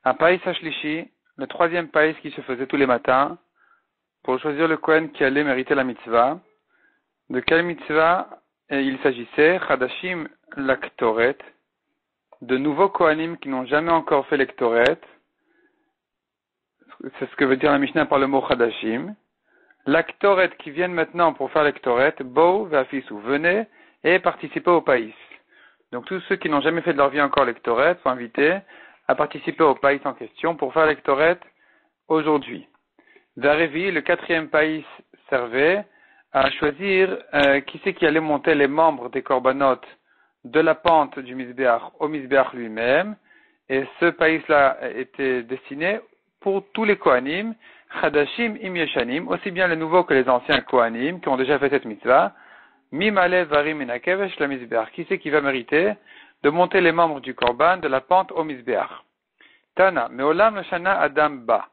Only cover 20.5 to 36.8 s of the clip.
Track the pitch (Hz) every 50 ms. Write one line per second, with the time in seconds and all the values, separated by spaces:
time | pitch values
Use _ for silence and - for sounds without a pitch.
20.5 | - _ - 156 139 156 180 180 175 170 160 - - 170 170 160 147 - 139 120
21.5 | - 160 - 135 - - - 131 120 120 135 151 - - 139 127 123 147 165 175
22.5 | 185 208 220 175 156 139 131 - 143 135 - - 110 104 107 117 139 143 160 175
23.5 | 185 214 226 _ _ _ _ _ _ _ - 156 180 185 - 175 - - - 147
24.5 | - - - 180 175 160 151 - 135 120 113 110 - - - - - _ _ _
25.5 | _ _ _ _ _ _ _ _ - 123 117 - 190 185 - - - - - 156
26.5 | 151 143 139 156 165 165 165 175 156 139 139 139 131 147 143 139 - 147 135 120
27.5 | 113 - - 123 117 117 139 165 180 175 _ 135 127 127 120 113 - - 139 151
28.5 | 180 196 - _ - - - - _ _ _ - 135 - 151 147 - 147 - 160
29.5 | 143 - 165 147 131 - - 139 143 139 - 143 123 - 120 110 _ - - 165
30.5 | 165 147 147 127 - 160 156 156 151 - _ - 139 135 156 165 180 175 - _
31.5 | _ _ _ _ _ _ _ _ _ _ _ _ 160 160 147 156 151 143 131 -
32.5 | - - - _ _ _ _ _ _ _ _ _ _ _ _ _ _ 120 120 143
33.5 | 151 156 165 156 135 165 185 196 175 156 139 - 175 170 - - 170 165 156 147
34.5 | - 156 156 156 156 156 143 - - - _ _ _ _ _ - 139 127 123 117
35.5 | 117 131 143 165 185 202 208 _ _ _ _ _ _ _ _ _ - 135 135 139
36.5 | - - 156 147 143 147